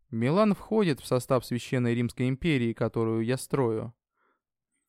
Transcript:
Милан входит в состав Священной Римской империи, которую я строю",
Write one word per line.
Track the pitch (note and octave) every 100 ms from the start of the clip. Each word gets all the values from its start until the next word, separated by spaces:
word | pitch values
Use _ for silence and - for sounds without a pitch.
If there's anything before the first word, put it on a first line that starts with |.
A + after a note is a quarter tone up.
| _
Милан | A2+ B2 F3+ G#3+ F#3+
входит | - A3 F#3 C3
в | -
состав | C3 - C3 -
Священной | A#2+ - C3 A#2+ A#2+
Римской | A#2+ - B2+
империи, | C3 F3 C#3 A#2
которую | A2+ A2+ A#2+ A2+ A2+
я | A2+ B2+
строю", | - C#3 A#2+ A2 A2+ - _ _ _ _ _ _ _ _